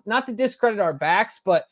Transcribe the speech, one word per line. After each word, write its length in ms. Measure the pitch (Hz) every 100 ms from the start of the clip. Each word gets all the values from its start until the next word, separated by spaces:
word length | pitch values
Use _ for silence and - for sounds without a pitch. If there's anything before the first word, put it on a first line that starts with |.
| 202
not 200 | 247 254
to 60 |
discredit 480 | 220 262 - 240 208
our 140 | 170
backs, 440 | 143 151 185 226 -
but 220 | 190 170 -